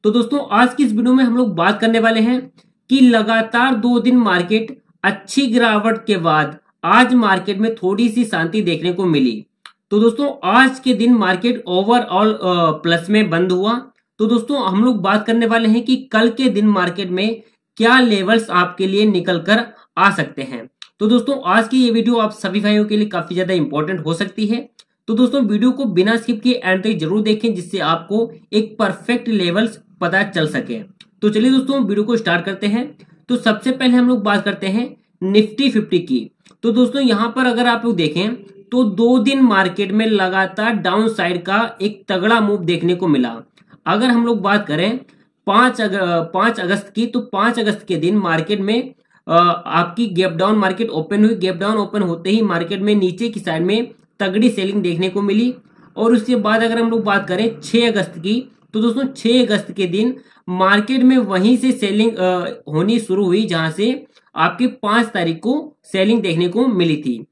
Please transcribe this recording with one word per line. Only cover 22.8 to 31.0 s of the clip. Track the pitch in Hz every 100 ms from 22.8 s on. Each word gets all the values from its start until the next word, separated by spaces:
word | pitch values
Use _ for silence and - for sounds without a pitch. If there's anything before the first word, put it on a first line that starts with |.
| 208
के | 214
लिए | 208
काफी | 180 165 180
ज्यादा | 185
important | 185 143 143 151 190 151
हो |
सकती | 165 202 - 208
है। | 233 285 _ _ _ -
तो |
दोस्तों, | 220 247 277
वीडियो | 214 208 247
को | 254 226
बिना | 175 196 226
skip | 220 226
किए | 247 247
end | 180 190
तक | 214
जरूर | 185 156 208
देखें, | 214 214 226 180
जिससे | 170 196
आपको | 156 165 - 208 226 - _
एक | 214 214 -
perfect | 202 - - 240 233
levels | 214 175 180 226 - _ _
पता | 170 185
चल | 202 175 156
सके। | 143 123 113 101 _